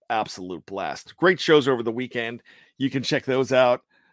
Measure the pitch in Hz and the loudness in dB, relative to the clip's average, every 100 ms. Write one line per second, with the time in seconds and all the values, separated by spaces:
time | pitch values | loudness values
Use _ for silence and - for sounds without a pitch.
0 | - 113 - - 92 85 - 98 82 67 | -6 -4 -4 -8 -10 -12 -10 -8 -8 -8
1 | - - 180 180 - 151 135 123 113 117 | -14 0 0 2 4 4 4 0 -2 -6
2 | 127 120 117 120 _ _ _ - 131 135 | -6 -6 -8 -10 _ _ _ -6 -4 -4
3 | - 143 - 131 131 131 127 123 _ _ | -2 -2 0 0 2 4 4 2 _ _
4 | _ | _